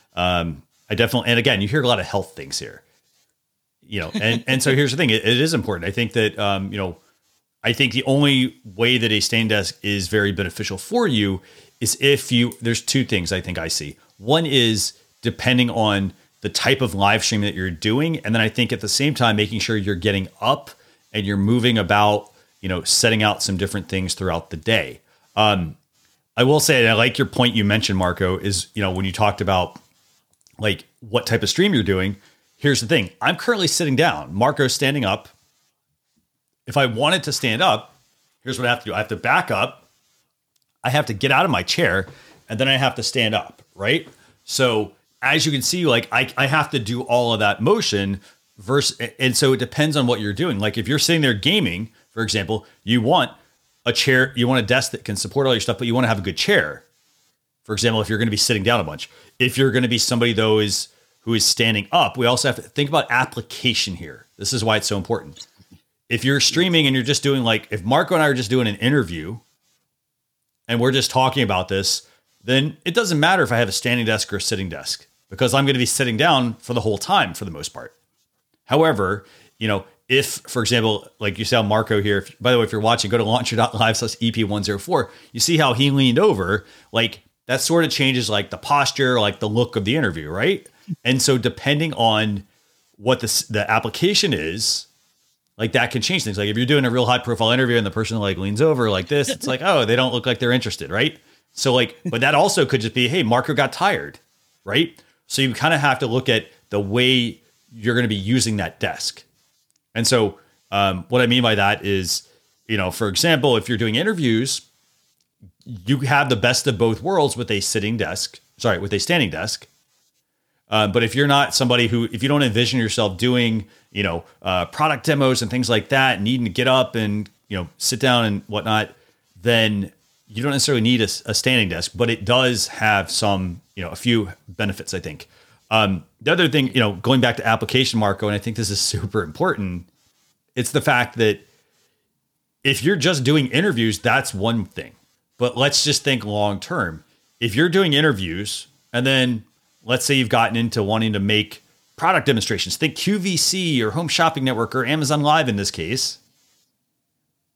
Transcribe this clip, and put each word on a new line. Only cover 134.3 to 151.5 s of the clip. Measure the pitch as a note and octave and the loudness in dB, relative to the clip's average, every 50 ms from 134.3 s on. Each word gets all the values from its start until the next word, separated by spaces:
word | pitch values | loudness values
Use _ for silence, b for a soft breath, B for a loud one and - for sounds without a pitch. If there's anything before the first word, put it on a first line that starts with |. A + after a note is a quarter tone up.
| F#2 - _ | -10 -16 _
benefits, | - F2+ - G#2+ G2+ - - - - - | -18 -8 -6 -4 -4 -4 -6 -10 -10 -10
I | F2 | -8
think. | D#2 D#2+ D2 D2 - b b b b b b b b _ | -8 -10 -14 -14 -18 b b b b b b b b _
Um, | A2 A2 G#2+ G2 F#2+ E2 - _ _ _ | 2 2 2 2 0 -4 -6 _ _ _
the | G#2+ C#3 | -2 0
other | F3 F3+ F3 | 2 2 2
thing, | D3 C#3 D3 C3+ B2+ - | 2 2 0 0 0 0
you | C3 | 0
know, | A2 G#2 F#2+ | 0 0 0
going | F2+ - A#2+ C3+ B2+ | -2 0 2 4 4
back | A#2+ A#2+ A#2 | 4 2 0
to | - - | 0 0
application, | A2 A2+ - A2+ - - B2+ C3+ - A#2 A2 | 0 0 0 0 0 0 0 0 2 0 0
Marco, | G#2 G2+ G2 - G#2+ | 2 0 0 0 -2
and | G#2 G#2 | -2 -2
I | G2+ | -2
think | - A#2 G#2 | -4 -4 -4
this | A#2 A2 G2+ | -4 -4 -4
is | G2+ - | -4 -4
super | - - - G2+ A2+ G2 - G#2+ F2 | -2 -2 -4 -4 -6 -4 -4 -4 -4
important, | D2+ D2+ - E3+ F#3 - G#2+ G2 F#2 F2+ F2 - - _ _ _ _ _ _ _ _ _ _ _ _ _ | -4 -4 -2 -2 0 0 -2 -4 -6 -6 -8 -10 -14 _ _ _ _ _ _ _ _ _ _ _ _ _
it's | B2+ B2 - | -6 -4 -2
the | - C#3+ | -2 0
fact | - D#3 C3+ B2 A#2+ - - | 2 2 2 2 0 0 0
that | A#2 A2+ G#2+ G2+ - - _ _ _ _ _ _ _ _ _ _ _ _ _ _ _ _ _ _ _ _ _ _ _ - | 2 2 2 2 0 -6 _ _ _ _ _ _ _ _ _ _ _ _ _ _ _ _ _ _ _ _ _ _ _ -2
if | C#3 C3 - A2+ | -2 -2 0 0
you're | F3 G#3 | 0 0
just | D#3+ B2+ F3+ F3+ C#3 A#2+ | 2 2 0 0 2 2
doing | C#3 D3+ D#3 C3 | 2 4 4 2
interviews, | B2+ A#2 D3 F#3+ G#3 C#3+ A#2 A2+ A2 G2+ - | 2 0 0 0 0 0 2 0 0 0 0
that's | - A#2 A#2+ C3+ - - - | 0 0 2 2 0 -2 -4
one | F#2+ G2+ A2+ A#2 A2+ F#2 | -2 -2 0 0 -2 -4
thing. | - _ - - - - _ _ _ _ _ _ _ _ | -6 _ -14 -14 -14 -18 _ _ _ _ _ _ _ _
But | - B2 B2 - | -4 -4 -2 0
let's | A#2+ C3+ C#3+ C#3 - - | 0 0 0 2 0 0
just | D3+ C#3 - - | 0 -2 0 0
think | C#3+ C3 A2+ G2+ | 0 -2 0 -2
long | G#2 G#2 G#2 G#2 G#2 G2+ F#2+ | -4 -2 0 0 0 -2 -4
term. | - - F3+ D#3 G2+ E2+ D#2+ D#2 - _ _ _ _ _ _ _ | -6 -6 -4 -4 -4 -4 -6 -10 -16 _ _ _ _ _ _ _
If | A#2+ A2+ F#2+ | -4 0 2
you're | B2+ E3+ F3+ | 2 2 4
doing | D#3+ G3 G3 D#3+ C#3 | 4 2 2 4 4
interviews | C#3+ D#3+ D3+ B2 F#2+ F#2+ E2 E2 F#2 G#2 - - - - - _ _ _ _ - | 4 4 2 2 0 -4 -4 -4 -6 -6 -6 -8 -10 -12 -16 _ _ _ _ -4
and | A#2+ B2+ | -2 0
then | C3+ C3+ C3 B2+ B2 A#2+ G#2+ - _ _ _ _ _ _ _ _ | 2 2 2 2 2 0 -4 -8 _ _ _ _ _ _ _ _
let's | A2 B2 B2 - | -2 -2 -2 0
say | - C#3 | 2 2
you've | C3 B2 A2 | 2 2 2
gotten | C3 A#2 A#2 G2 A2+ | 2 2 2 2 0
into | A#2 A#2 A2+ - A#2 | -2 -2 0 -2 -2
wanting | G2+ G2 A2 A2 A2+ A2 G#2 | -2 0 0 0 0 0 0
to | G2+ | -2
make | G2 G2+ G#2+ G#2+ G#2 - | 0 2 2 0 0 -2